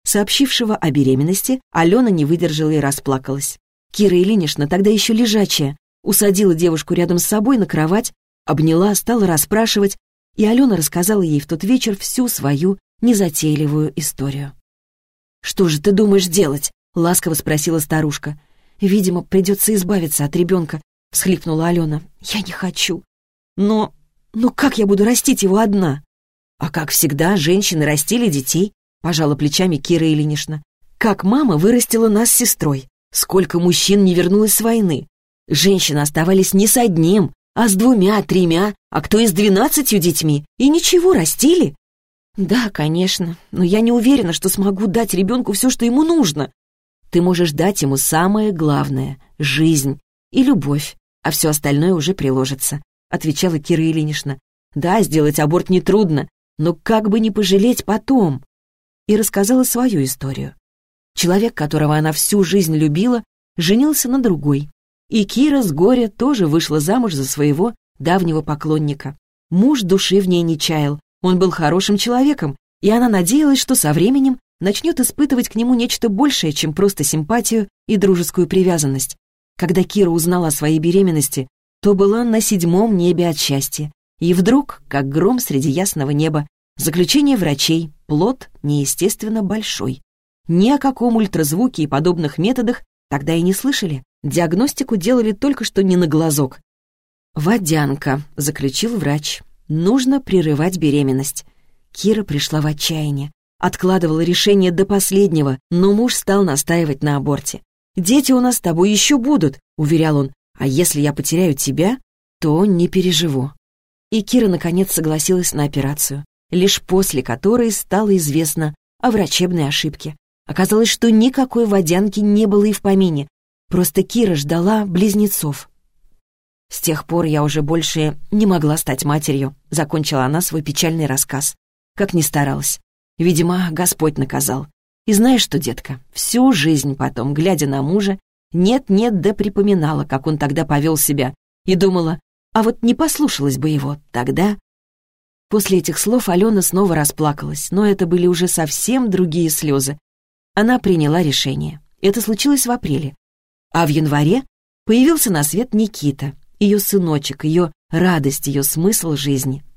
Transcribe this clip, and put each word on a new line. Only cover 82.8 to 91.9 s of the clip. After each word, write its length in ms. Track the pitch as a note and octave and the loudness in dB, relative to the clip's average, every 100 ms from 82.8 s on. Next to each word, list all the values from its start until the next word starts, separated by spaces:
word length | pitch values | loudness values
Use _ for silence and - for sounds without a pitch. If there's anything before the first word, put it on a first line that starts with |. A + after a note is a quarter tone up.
| A3+ F#3+ | 2 2
небе 320 | F3 E3+ F3 | 2 2 0
от 80 | D3+ | -2
счастья. 540 | - C#3 C3 - D3+ _ _ - | -2 -2 -4 -8 -10 _ _ -4
И 140 | E3+ | 0
вдруг, 480 | F3+ F#3 C4+ C#4 - - | 2 4 2 0 -10 -8
как 220 | C#3 C3+ | -4 -2
гром 300 | D3 F#3 B3+ | 0 0 0
среди 300 | - C#3+ D3 | -2 -2 -2
ясного 420 | C#3+ F#3+ D#3 C#3 | -2 -2 -4 -2
неба, 360 | D3 D#3 D3+ D3 _ _ - | 0 0 -2 -6 _ _ -8
заключение 640 | D3 E3 F3 D4 C#4+ B3 | -4 0 0 2 2 2
врачей: 540 | E3 C#3 - E3 D#3+ - - | 0 -2 0 -2 -4 -12 -4
плод 420 | D3+ G3+ C4 - - | 0 0 -2 -10 -10
неестественно 800 | D3 D3 C3+ - F#3 - G#3+ A3 | -4 -2 -2 -2 -2 -2 -6 -4
большой. 600 | F#3+ G#3+ G#3 - A#2+ B2+ _ _ _ _ - | -4 -4 -6 -8 -8 -8 _ _ _ _ -2
Ни 220 | E3+ A3 | 2 4
о 80 | C#4+ | 2
каком 380 | C4+ C4 A#3+ A3+ | 0 0 0 0
ультразвуке 680 | G3+ E3 D3+ E3+ B3+ - | 0 -2 -2 0 -2 -2
и 40 | |
подобных 500 | D3+ | -4